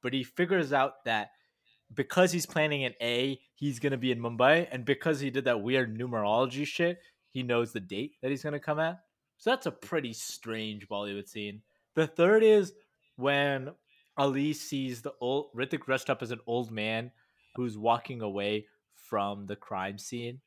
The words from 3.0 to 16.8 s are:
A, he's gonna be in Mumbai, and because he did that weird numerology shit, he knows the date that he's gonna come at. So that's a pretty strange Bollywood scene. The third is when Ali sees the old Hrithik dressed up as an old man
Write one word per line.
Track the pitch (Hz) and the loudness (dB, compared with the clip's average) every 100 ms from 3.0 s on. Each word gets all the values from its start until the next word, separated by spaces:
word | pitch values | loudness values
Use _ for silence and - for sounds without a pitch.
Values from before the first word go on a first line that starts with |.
A, | 117 120 135 135 _ | -2 0 0 -2 _
he's | _ 143 120 | _ -6 -2
gonna | 143 135 | -2 0
be | 127 | 0
in | 117 | 0
Mumbai, | 117 117 127 165 175 | -2 4 6 6 4
and | 127 | -6
because | 117 139 165 147 | 0 0 2 0
he | 139 | -2
did | 127 131 | -2 0
that | 120 | 0
weird | 107 131 120 110 | 2 0 0 -4
numerology | 123 117 104 110 131 131 143 | -4 -2 2 4 2 0 -6
shit, | - 170 175 - _ _ | 0 0 0 -12 _ _
he | 135 | -8
knows | 127 120 117 | 0 0 0
the | 117 | -4
date | 92 98 143 _ | -6 -6 -6 _
that | 131 | -6
he's | 139 | -4
gonna | 151 147 | -4 -6
come | 151 151 | -4 -2
at. | 160 180 _ _ _ _ | -2 -4 _ _ _ _
So | - | 0
that's | 254 170 | 0 -2
a | |
pretty | - - 165 127 | -8 -4 -4 -4
strange | 110 - - 113 110 110 104 101 | -8 -12 -12 -8 -6 -6 -8 -8
Bollywood | 101 104 101 98 | -6 -4 -6 -8
scene. | 110 104 104 _ _ _ | -8 -8 -10 _ _ _
The | - 156 | 0 0
third | - 175 220 | 4 6 8
is | 220 214 185 - _ _ _ - | 8 6 4 -6 _ _ _ -2
when | 131 143 143 135 131 170 _ _ _ - | 2 4 2 0 -6 -14 _ _ _ 0
Ali | 139 135 143 | 2 2 0
sees | 147 - 139 131 120 | -2 -4 -4 -4 -6
the | 143 - | -10 -6
old | 123 139 147 | -2 -2 -4
Hrithik | 113 131 139 135 | -6 -4 -4 -2
dressed | 131 - | -2 0
up | 135 | -4
as | 117 | -4
an | 117 - | -8 -4
old | 120 117 | -4 -2
man | 110 | -4